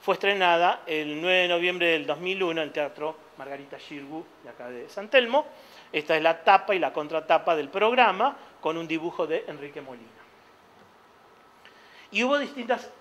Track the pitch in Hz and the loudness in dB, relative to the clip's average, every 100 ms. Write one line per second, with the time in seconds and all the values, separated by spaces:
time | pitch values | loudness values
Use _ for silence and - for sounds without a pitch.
0 | - 180 196 202 180 170 175 233 - 156 | -2 0 0 2 4 4 4 2 -4 -4
1 | 151 151 170 185 180 175 175 180 170 160 | -4 -4 2 2 4 2 0 0 2 2
2 | 143 147 180 190 185 165 151 147 147 - | 0 -4 -4 -2 -2 -2 -4 -4 -6 -4
3 | 151 160 - - 135 139 139 135 - 147 | -8 -8 -20 -18 -14 -12 -14 -18 -14 -16
4 | 139 156 175 - 131 113 123 123 - - | -12 -14 -14 -20 -20 -16 -14 -12 -12 -12
5 | 214 269 240 269 302 - - - - 156 | 2 2 4 0 -2 -12 -20 -20 -8 -8
6 | 151 160 160 165 - 196 - 190 143 160 | 0 2 4 2 6 6 6 0 0 -2
7 | 151 160 156 160 180 165 143 196 214 247 | -4 -6 2 2 4 0 0 2 2 6
8 | 233 190 254 - - - 156 165 165 160 | 4 4 0 -2 -18 -6 -4 -4 -4 -4
9 | 165 - 160 165 - 147 143 151 135 123 | -4 -4 -2 -2 -4 -12 -12 -14 -14 -16
10 | 110 - - - - - - - - _ | -20 -20 -20 -20 -20 -20 -20 -20 -20 _
11 | _ _ - - - _ - - - - | _ _ -20 -20 -20 _ -20 -20 -20 -20
12 | - 202 247 285 269 262 226 233 - - | -6 0 2 2 0 -8 -2 -2 -4 -20